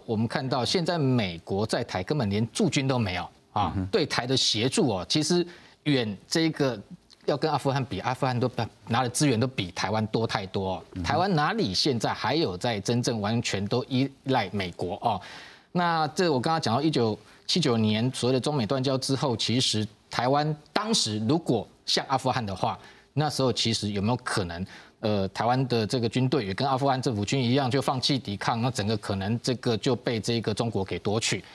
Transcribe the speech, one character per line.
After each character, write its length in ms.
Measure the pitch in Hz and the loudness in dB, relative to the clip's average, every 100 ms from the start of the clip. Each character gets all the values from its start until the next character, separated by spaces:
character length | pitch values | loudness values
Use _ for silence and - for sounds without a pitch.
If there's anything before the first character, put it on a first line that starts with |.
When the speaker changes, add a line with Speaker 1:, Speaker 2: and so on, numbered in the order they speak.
| - | -2
Speaker 1:
我 100 | 107 | 0
们 100 | 113 | 0
看 220 | 160 131 | -2 -2
到 160 | 135 | -2
现 220 | 117 196 170 | 0 0 2
在 120 | 175 | 2
美 400 | 135 123 98 82 | 2 2 0 -4
国 260 | - 98 107 | -6 -2 0
在 180 | 156 | -2
台 180 | 120 95 | -2 -4
根 160 | 92 151 | -2 -2
本 120 | 107 | 0
连 180 | 101 120 | 0 -2
驻 160 | - 185 | 0 0
军 180 | 147 135 | 2 0
都 100 | 131 | 0
没 180 | 104 87 | 0 -2
有 80 | 87 - _ | -6 -12 _
啊， 220 | 107 95 87 | -2 0 -2
Speaker 2:
嗯 60 | |
哼。 40 | 92 | 0
Speaker 1:
对 180 | 214 147 | 0 2
台 200 | - 123 | 0 0
的 120 | 131 | 2
协 320 | - 107 123 | 2 2 0
助 180 | - 156 | 2 2
哦， 180 | 95 87 | 0 0
其 120 | 156 | 0
实 240 | 147 175 175 - - - | 2 2 0 -6 -20 -8
远 340 | - 135 107 98 - | 0 0 0 -4 -4
这 220 | 165 165 | 0 2
个 280 | 147 139 113 - - _ - - | 2 0 -2 -8 -20 _ -8 -4
要 100 | 147 | 0
跟 160 | 156 | 0
阿 60 | 147 | 0
富 120 | 139 | 0
汗 120 | 135 | 0
比， 160 | 123 95 | 0 -4
阿 140 | 120 | -4
富 120 | 127 135 | -2 0
汗 140 | 120 | 2
都 100 | 120 - 110 - 104 | 0 0 -4 -6 -2
拿 160 | 117 | 0
的 60 | 127 | 0
资 180 | - 151 | 2 2
源 100 | 110 | 4
都 80 | 127 | 2
比 220 | - 90 | -2 -6
台 180 | - 95 | -4 -2
湾 160 | 110 107 | 0 0
多 180 | 123 110 | 0 0
太 200 | 120 95 | -2 -4
多 300 | 104 95 92 | -4 -2 -4
哦。 80 | - | -6
Speaker 2:
嗯 80 | 95 | -6
哼。 20 | |
Speaker 1:
台 140 | 85 147 | 0 2
湾 180 | 190 165 | 2 2
哪 180 | 151 | 2
里 200 | 220 147 | 0 0
现 260 | 90 160 120 | 0 0 0
在 140 | 135 | 0
还 220 | 104 110 147 | -2 0 0
有 200 | 147 90 | 0 -2
在 240 | 123 107 | -2 -2
真 220 | 98 120 | 0 0
正 180 | 123 113 | 0 0
完 220 | 101 113 | 0 0
全 240 | - 101 101 | -2 -2 -2
都 160 | 123 120 | -2 0
依 240 | 131 135 - - | 0 0 -2 -2
赖 220 | 131 101 | 0 0
美 180 | 104 92 | -4 -6
国 220 | 85 90 98 | -4 -6 -2
哦？ 180 | 117 104 - - - - _ | -2 -2 -4 -16 -20 -20 _
那 340 | 175 175 165 151 | 0 0 2 0
这 220 | - 180 | 0 2
我 80 | 135 | 2
刚 120 | 120 | 2
刚 100 | 160 | 0
讲 120 | 135 | 0
到 80 | 117 | 0
一 80 | 160 | 2
九 280 | 147 113 107 - - - | 2 2 0 -8 -14 -2
七 140 | 185 | 0
九 180 | 143 117 | 2 4
年 320 | 107 107 123 127 | 4 2 0 0
所 140 | 120 | 0
谓 40 | |
的 60 | 131 | 2
中 160 | 151 147 | 0 -2
美 100 | 104 | 0
断 160 | 135 | 0
交 160 | 127 131 | 0 -2
之 160 | 127 135 | -2 -2
后， 200 | 147 113 | 0 -2
其 240 | - 117 | 0 0
实 260 | 127 107 107 - _ | 0 0 -4 -8 _
台 200 | - 120 | -2 2
湾 260 | 143 151 156 - | 2 0 -4 -2
当 220 | - 214 | -2 2
时 260 | 226 113 107 110 | 2 0 0 2
如 100 | 160 | 2
果 300 | 160 120 92 - - | 2 0 -2 -10 -4
像 200 | - 147 | -2 0
阿 100 | 135 | 0
富 140 | 131 | 0
汗 120 | 123 | 0
的 120 | 107 95 | -2 -2
话， 240 | 120 - - - - | -2 -2 -10 -20 -6
那 160 | - 151 | -2 0
时 120 | - | 2
候 100 | 131 | 2
其 220 | 117 117 | 2 0
实 160 | 110 104 | 0 -2
有 100 | 101 | 0
没 80 | 104 | 0
有 80 | 123 | 0
可 220 | - - 90 | -2 -2 -2
能， 200 | 85 95 - - _ | -4 -10 -12 -20 _
呃， 280 | 110 104 95 | 0 0 0
台 160 | - 113 | 0 2
湾 220 | 127 131 | 2 2
的 180 | 120 107 | 0 2
这 140 | 131 | 0
个 100 | 117 | 0
军 180 | 127 127 | 0 2
队 180 | 151 98 | 0 -2
也 80 | |
跟 140 | 180 139 | -2 0
阿 100 | 131 | 2
富 100 | 139 | 2
汗 120 | 131 | 0
政 160 | 139 107 | 0 -2
府 80 | |
军 200 | 101 139 | 0 0
一 100 | 120 | 2
样， 160 | 131 135 | 2 2
就 100 | 135 | 0
放 180 | 127 135 | 0 0
弃 160 | - 139 | 0 0
抵 180 | - 101 | -2 -4
抗， 260 | - 120 | -2 0
那 80 | 123 | 0
整 160 | 123 101 | -2 -2
个 120 | 110 | -2
可 180 | - 101 | -2 -4
能 240 | 95 120 | -2 -2
这 120 | - 127 | -2 -2
个 220 | 123 110 | 0 0
就 180 | - 120 | 0 0
被 240 | - 117 | 0 -2
这 220 | 101 117 | 0 -2
个 120 | 107 | 0
中 160 | 104 117 | -2 -2
国 120 | 104 | -2
给 160 | 92 87 | -4 -4
夺 200 | - 107 | -2 -2
取？ 240 | - 104 - | 0 -4 -6